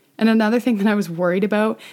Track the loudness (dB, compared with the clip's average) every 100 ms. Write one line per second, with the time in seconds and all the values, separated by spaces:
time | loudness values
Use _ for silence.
0 | _ -2 0 2 2 0 0 0 2 0
1 | -2 -2 -2 0 0 0 0 -4 -12